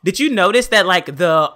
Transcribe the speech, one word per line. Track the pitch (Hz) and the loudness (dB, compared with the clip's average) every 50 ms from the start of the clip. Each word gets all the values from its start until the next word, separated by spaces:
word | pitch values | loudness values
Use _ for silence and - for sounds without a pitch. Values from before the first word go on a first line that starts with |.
| - | -6
Did | 180 190 - | -6 -4 -2
you | 285 311 | -2 -2
notice | 254 202 180 196 208 247 240 - | 0 0 0 2 2 0 0 2
that, | 226 214 185 | 0 0 2
like, | 185 180 180 175 - 165 143 | 2 0 0 -2 -4 -6 -4
the | 180 165 160 160 151 147 - | -2 0 2 2 0 0 -4